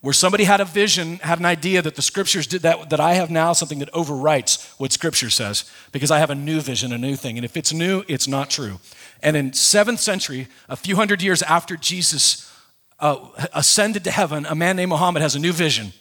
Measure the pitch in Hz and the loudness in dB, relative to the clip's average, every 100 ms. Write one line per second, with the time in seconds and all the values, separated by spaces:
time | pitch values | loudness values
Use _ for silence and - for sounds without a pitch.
0 | 135 139 185 208 196 202 196 170 208 180 | 0 2 4 4 4 4 2 0 2 2
1 | 165 175 151 165 175 170 165 185 156 151 | -2 -6 -2 0 2 0 2 2 0 -2
2 | 135 - 196 196 139 180 165 165 156 156 | -4 -2 -2 -2 -2 0 2 0 0 0
3 | 156 180 170 165 165 170 156 147 139 160 | 2 2 2 2 2 2 -2 -6 -6 -4
4 | 160 143 143 147 117 - - - 135 - | -4 0 2 2 2 -4 -4 -8 -4 -2
5 | 165 151 120 - 110 101 - - - 143 | -2 -2 -2 -2 -2 -6 -8 -16 -10 -4
6 | 139 151 151 139 143 160 139 123 131 120 | 2 2 2 0 -2 -2 -2 -4 -4 -4
7 | 127 139 135 113 120 - 156 160 170 190 | -4 -4 -6 -6 -6 -4 -4 -2 0 -2
8 | - 139 - 139 139 - 123 92 - - | -2 -4 -2 -2 -2 -6 -6 -10 -16 -20
9 | - - 143 151 135 - - 208 208 233 | -20 -4 0 2 0 0 2 4 4 0
10 | - 190 - 131 127 - _ 131 175 190 | -2 -2 -4 -8 -12 -16 _ -12 -2 0
11 | 208 202 190 175 160 165 - 170 - 180 | 2 0 2 0 2 2 0 -6 -4 -2
12 | 165 151 - - - - _ _ _ _ | -2 2 0 0 -6 -20 _ _ _ _
13 | 147 139 - - 143 151 139 - 208 208 | 0 0 -6 -8 -6 0 2 4 2 0
14 | 185 - 170 151 147 156 170 185 180 160 | -2 0 0 0 -4 0 0 2 0 2
15 | 180 170 151 139 165 170 165 123 107 - | 2 2 0 0 0 0 0 0 -4 -12